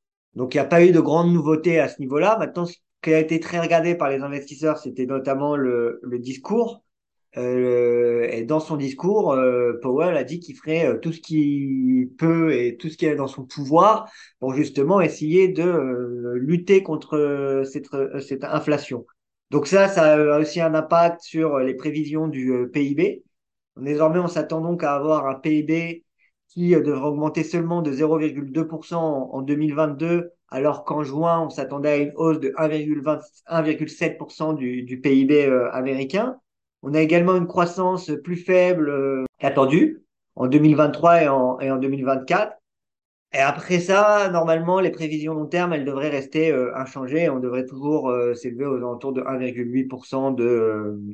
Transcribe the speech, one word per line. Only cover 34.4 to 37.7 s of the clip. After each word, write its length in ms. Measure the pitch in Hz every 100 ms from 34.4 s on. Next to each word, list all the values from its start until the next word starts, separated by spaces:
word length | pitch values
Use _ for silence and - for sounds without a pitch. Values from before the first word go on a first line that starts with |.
| 156
du, 320 | 151 127 123
du 160 | 123 131
P 160 | 139 135
I 80 |
B, 80 | 135
euh, 360 | 147 139 127 120
américain. 640 | 127 131 131 135 196 247 254 _ _ _ _ 139
On 60 |
a 80 | 151
également 340 | 156 170 175
une 120 | 185 170
croissance 680 | 180 175